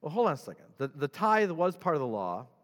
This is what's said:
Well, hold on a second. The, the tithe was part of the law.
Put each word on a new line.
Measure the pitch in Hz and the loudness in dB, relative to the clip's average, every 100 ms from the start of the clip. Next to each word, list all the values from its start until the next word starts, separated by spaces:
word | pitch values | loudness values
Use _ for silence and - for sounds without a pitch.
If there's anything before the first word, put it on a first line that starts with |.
Well, | 151 | -6
hold | 190 226 | 2 2
on | |
a | 143 | 0
second. | - - - - | -6 -16 -20 -6
The, | 135 | -6
the | 139 143 | -4 -6
tithe | - 214 220 208 | 0 2 4 4
was | 165 180 180 | 2 0 0
part | 180 | -2
of | 151 | 0
the | 127 | -2
law. | 107 92 90 127 _ | -4 -4 -6 -10 _